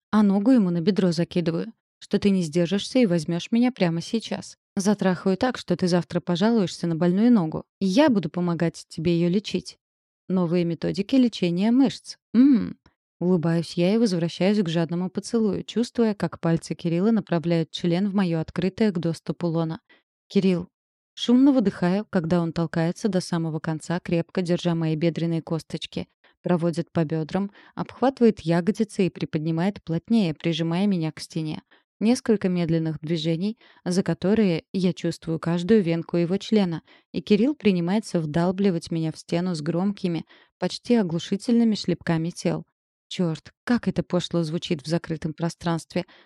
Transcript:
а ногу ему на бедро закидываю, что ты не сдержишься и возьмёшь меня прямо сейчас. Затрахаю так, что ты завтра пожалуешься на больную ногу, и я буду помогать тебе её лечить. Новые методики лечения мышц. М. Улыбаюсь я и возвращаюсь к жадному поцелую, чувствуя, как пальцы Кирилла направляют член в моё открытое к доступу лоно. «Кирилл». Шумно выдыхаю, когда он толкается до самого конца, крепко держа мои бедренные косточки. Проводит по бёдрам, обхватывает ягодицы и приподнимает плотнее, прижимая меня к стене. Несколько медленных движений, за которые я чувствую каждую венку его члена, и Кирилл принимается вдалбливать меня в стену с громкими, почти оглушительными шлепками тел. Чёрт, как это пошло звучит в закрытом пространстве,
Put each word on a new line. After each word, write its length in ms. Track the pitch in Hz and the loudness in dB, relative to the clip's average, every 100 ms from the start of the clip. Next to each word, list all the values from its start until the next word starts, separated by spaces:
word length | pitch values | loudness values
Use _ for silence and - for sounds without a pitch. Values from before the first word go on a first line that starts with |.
| _ | _
а 100 | 214 | 2
ногу 300 | 208 196 202 | 4 4 4
ему 180 | 262 185 | 4 4
на 120 | 170 | 2
бедро 300 | 160 185 190 | 0 2 2
закидываю, 640 | 160 170 180 170 165 202 - _ _ | 2 0 -2 -2 -2 -6 -12 _ _
что 200 | - 202 | -4 0
ты 100 | 208 | 2
не 140 | 190 | 2
сдержишься 560 | 165 165 170 202 - 254 | 2 0 0 0 0 2
и 80 | 233 | 4
возьмёшь 440 | 175 151 170 - | 2 0 -4 0
меня 200 | 233 247 | 2 2
прямо 300 | 254 180 165 | 2 0 0
сейчас. 560 | 165 - - - - - _ - | -4 -6 -6 -10 -10 -20 _ -2
Затрахаю 600 | 185 208 190 180 - 185 | 0 2 2 0 0 0
так, 200 | 247 240 | 0 -2
что 180 | - 175 | -4 -2
ты 120 | 185 | 2
завтра 320 | 175 170 180 | 0 0 -4
пожалуешься 680 | - 175 214 233 185 - 175 | -2 0 2 2 0 -2 -4
на 100 | 165 | 0
больную 360 | 175 185 233 | 2 4 4
ногу, 320 | 233 160 156 - _ | 4 2 -4 -10 _
и 60 | 190 | 0
я 240 | 190 311 | 4 4
буду 200 | 214 156 | 2 0
помогать 560 | - 175 165 170 - - | -2 -2 0 -2 -4 -10
тебе 280 | - 165 170 | -4 0 2
её 140 | 175 | 2
лечить. 480 | 185 - - - - _ _ _ _ - | 0 -2 -6 -8 -16 _ _ _ _ -4
Новые 360 | 185 170 180 170 | 0 0 0 0
методики 500 | 160 175 160 202 269 | -2 -4 -4 0 2
лечения 560 | 247 - 180 170 208 | 2 2 -2 0 2
мышц. 460 | 240 262 - - - _ | 4 4 0 -12 -20 _
М. 440 | 214 269 247 90 - _ _ _ - | 4 6 4 0 -8 _ _ _ -4
Улыбаюсь 540 | 175 185 165 170 165 | 0 2 2 0 -2
я 200 | - 175 | 0 2
и 40 | 220 | 2
возвращаюсь 640 | 233 180 165 - 185 214 | 2 0 -2 0 0 2
к 80 | 170 | 0
жадному 400 | 165 165 175 180 | 0 -2 -2 -4
поцелую, 540 | - - 233 214 175 | -6 -4 0 0 -2
чувствуя, 500 | 175 - 240 - 226 | -4 -4 -2 0 0
как 260 | 208 185 - | 0 -4 -2
пальцы 360 | 170 165 - 160 | 0 0 -2 -6
Кирилла 360 | 175 170 202 | -2 0 2
направляют 600 | 226 - 170 156 170 160 | 2 0 -2 0 0 0
член 380 | - 180 170 202 | -2 -2 0 0
в 40 | |
моё 260 | 190 190 165 | 0 0 -2
открытое 520 | 156 - 180 185 220 | -4 -4 -2 0 0
к 80 | 175 | 0
доступу 480 | 165 160 - 160 175 | -2 -4 -6 -6 -2
лоно. 320 | 165 165 160 _ _ _ _ _ | 0 -2 -4 _ _ _ _ _
«Кирилл». 400 | 202 190 175 175 _ _ _ _ - | 0 2 2 -2 _ _ _ _ -6
Шумно 360 | - 247 277 | 2 6 6
выдыхаю, 520 | 262 196 - 175 190 214 | 6 2 0 0 0 -2
когда 320 | 196 160 175 | -2 0 0
он 100 | 165 | 0
толкается 560 | 160 165 - 165 - 220 | -2 -2 0 -2 -2 -2
до 140 | 185 | -2
самого 380 | - 175 165 151 | -2 -2 -2 -4
конца, 420 | - 156 - 170 | -6 -6 -4 -6
крепко 400 | - 170 165 - | -2 -2 -2 -4
держа 340 | 175 175 175 165 | -2 0 0 0
мои 220 | 160 156 | 0 0
бедренные 440 | 170 156 165 165 | 0 0 -2 -2
косточки. 680 | - 165 - - - - - _ _ _ | -4 -6 -6 -12 -10 -10 -10 _ _ _
Проводит 500 | - 175 170 160 165 | -2 0 0 -2 -4
по 140 | - 156 | -2 -2
бёдрам, 460 | 160 156 185 202 - - | -2 -4 -4 -4 -8 -16
обхватывает 680 | - - - 247 269 233 208 | -12 -12 -2 -2 4 2 2
ягодицы 640 | 160 170 175 - 208 - 180 | 0 0 0 -2 -4 -2 -2
и 40 | |
приподнимает 720 | - 156 165 156 160 180 202 | -2 -6 -4 -2 -2 -2 -4
плотнее, 520 | - 165 - 233 185 | -6 -6 0 2 2
прижимая 540 | 147 170 160 170 170 208 | -2 -4 -2 -2 0 0
меня 260 | 185 156 | 0 -2
к 80 | - | -6
стене. 420 | - 165 156 156 - _ _ - | -10 -8 -6 -8 -12 _ _ -2
Несколько 480 | 208 254 - 208 190 | 0 0 2 0 2
медленных 500 | 180 170 165 160 156 | 0 2 0 0 -4
движений, 580 | 156 170 156 165 202 226 _ _ - | -4 -4 -2 -2 -4 -6 _ _ -4
за 180 | 180 | -2
которые 640 | 190 165 180 220 208 165 - | 0 -2 0 2 2 0 -4
я 180 | 196 180 | -2 0
чувствую 480 | 165 175 160 - 160 | 0 -4 -6 -6 -4
каждую 420 | - 175 175 220 | -2 -2 4 4
венку 360 | 170 165 160 170 | 4 -2 -2 -2
его 180 | 170 196 | 0 -2
члена, 460 | - 220 185 160 - - _ | 0 2 2 -2 -10 -20 _
и 80 | - | -8
Кирилл 340 | - 208 247 302 | 0 2 2 0
принимается 640 | 220 180 170 208 - 180 | 0 2 0 -2 -2 -4
вдалбливать 720 | 160 147 175 185 202 170 - | -2 0 0 2 0 0 -4
меня 220 | 165 160 | -4 -4
в 40 | 156 | -6
стену 380 | - 170 185 165 | -4 -4 -2 -4
с 60 | |
громкими, 640 | 151 170 196 202 185 165 - - _ _ | -2 -2 -2 -2 -4 -4 -8 -18 _ _
почти 360 | 180 - - 240 | -6 -6 0 2
оглушительными 800 | 185 165 - 196 - 233 233 208 | 2 -2 -4 -4 0 2 2 0
шлепками 560 | - 165 - 165 165 | -2 -4 -2 -2 -2
тел. 340 | - 175 160 165 _ _ _ _ | -4 -4 -4 -6 _ _ _ _
Чёрт, 460 | - 175 156 - - | -4 -2 -4 -10 -10
как 240 | - 139 - | -2 0 0
это 160 | - | -4
пошло 400 | - 180 - 170 | -2 -4 -2 -4
звучит 380 | 160 165 - 170 | -4 -4 -4 -6
в 60 | 151 | -2
закрытом 460 | 165 - 160 165 | -4 -4 -6 -8
пространстве, 720 | 156 170 - 175 165 - 185 170 - | -6 -6 -6 -4 -4 -4 -6 -6 -10